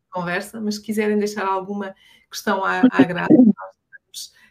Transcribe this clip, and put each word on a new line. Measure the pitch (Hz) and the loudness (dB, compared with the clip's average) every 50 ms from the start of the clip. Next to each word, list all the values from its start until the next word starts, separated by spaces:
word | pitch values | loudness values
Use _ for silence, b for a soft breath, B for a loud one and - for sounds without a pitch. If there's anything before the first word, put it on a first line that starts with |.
| _ _ | _ _
conversa, | - 180 175 175 175 196 208 - - 226 | -10 -6 -6 -4 -4 -6 -6 -8 -12 -8
mas | 214 208 208 | -6 -6 -6
se | - | -6
quiserem | - 220 208 220 214 208 214 | -8 -6 -4 -2 0 0 0
deixar | 208 202 208 208 208 190 | 0 0 -2 -4 -4 -4
alguma | 190 190 190 185 196 202 202 196 196 - b b b b b b b | -2 -2 -4 -4 -6 -8 -8 -8 -10 -12 b b b b b b b
questão | - - - 220 196 185 190 | -16 -8 -4 -2 -2 0 -2
à, | 190 185 185 - 254 | -2 2 2 2 4
à | - - 269 | 4 4 2
Graça, | - 175 - 175 - 302 | 2 0 -4 2 4 6
nós | 240 254 208 185 - - - - _ _ | 6 8 6 4 2 -6 -16 -18 _ _
estamos | _ - _ _ _ - - - b b b b b | _ -20 _ _ _ -16 -16 -16 b b b b b